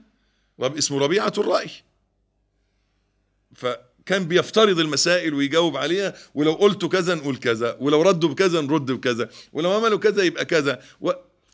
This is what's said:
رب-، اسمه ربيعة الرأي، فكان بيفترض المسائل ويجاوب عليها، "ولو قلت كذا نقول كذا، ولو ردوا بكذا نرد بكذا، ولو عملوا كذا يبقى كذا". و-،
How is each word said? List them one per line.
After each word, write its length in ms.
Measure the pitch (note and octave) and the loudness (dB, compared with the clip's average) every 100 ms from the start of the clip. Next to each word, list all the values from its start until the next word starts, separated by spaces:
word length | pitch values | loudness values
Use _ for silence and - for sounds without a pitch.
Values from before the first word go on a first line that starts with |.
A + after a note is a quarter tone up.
| _ _ _ _ _ - | _ _ _ _ _ -6
رب-، 180 | B2+ D3+ | -6 -4
اسمه 220 | C#3+ C#3 | -4 0
ربيعة 340 | C#3+ G3 G#3+ G3+ | 0 0 -2 -2
الرأي، 320 | - - A3 - _ _ _ _ _ _ _ _ _ _ _ _ _ _ _ _ _ - | -2 -2 -4 -14 _ _ _ _ _ _ _ _ _ _ _ _ _ _ _ _ _ -8
فكان 720 | B2 A#2+ - _ - G3 E3+ | -6 -6 -12 _ -4 -4 0
بيفترض 520 | F3 - G#3+ G#3+ E3+ | 0 2 4 4 4
المسائل 540 | D#3 C#3+ E3+ F3+ E3 | 0 0 2 0 0
ويجاوب 440 | C#3+ C#3 D#3+ E3+ C3+ | -2 0 2 0 -2
عليها، 400 | C#3+ F#3+ F#3+ - - C3+ | -2 -2 -4 -8 -10 0
"ولو 180 | D#3 | 0
قلت 320 | D#3+ G#3 G3+ D#3+ | 4 4 4 0
كذا 300 | F#3 F3 E3 | 0 0 -2
نقول 220 | C#3+ B2+ | -4 -2
كذا، 400 | B2+ A2+ A#2 - | -2 0 -2 -2
ولو 220 | C3+ D3+ | 0 4
ردوا 280 | F#3 F3 D#3+ | 4 2 0
بكذا 320 | C3+ F#3+ E3 | 0 0 0
نرد 300 | C#3 D#3 C3 | 0 -2 -2
بكذا، 380 | B2+ B2+ A#2 A2 - - | -2 -2 -2 -6 -10 -12
ولو 180 | C3+ E3+ | -4 -2
عملوا 280 | G#3 A3+ G3+ | 0 0 2
كذا 240 | G#3+ G3+ | 0 2
يبقى 220 | F3 - - | 0 -2 -2
كذا". 380 | E3 C#3 B2 - _ | 0 0 -4 -10 _
و-، 100 | F3 F3 - _ _ | -4 -4 -10 _ _